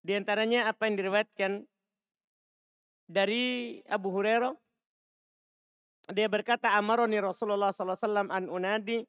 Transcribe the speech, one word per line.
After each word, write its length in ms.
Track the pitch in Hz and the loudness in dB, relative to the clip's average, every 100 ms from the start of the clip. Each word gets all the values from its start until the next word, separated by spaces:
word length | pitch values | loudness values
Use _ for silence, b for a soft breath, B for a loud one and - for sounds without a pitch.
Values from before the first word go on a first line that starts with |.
Di 160 | 165 202 | -2 -4
antaranya 560 | 196 208 220 240 220 | 0 0 2 2 0
apa 160 | 214 220 | -2 -2
yang 80 | 208 | -2
diriwayatkan 720 | 190 202 220 - 190 202 - _ _ _ _ _ _ _ _ _ _ _ _ _ | 0 0 -2 -2 -4 -4 -10 _ _ _ _ _ _ _ _ _ _ _ _ _
dari 760 | _ 175 196 233 247 247 240 226 | _ 0 0 0 -2 -4 -8 -12
Abu 240 | - 208 190 | -6 -4 -2
Hurairah. 480 | 190 202 233 247 320 _ _ _ _ _ _ _ _ _ _ _ _ _ _ - 196 | -2 2 2 0 -4 _ _ _ _ _ _ _ _ _ _ _ _ _ _ 0 2
Dia 160 | 214 | 4
berkata, 440 | 202 214 233 233 208 | 2 2 2 4 2
"Amaroni 400 | 208 226 214 214 | 4 2 2 2
Rasulullah 560 | 196 175 214 202 196 185 | -2 -4 -2 0 0 0
sallallahu 200 | 185 185 | -6 -4
alaihi 120 | 220 | -2
wasallam 200 | 208 196 | -2 -2
an 120 | 190 185 | -4 -4
unadi." 500 | 180 185 214 208 233 | -4 -2 -2 -2 -6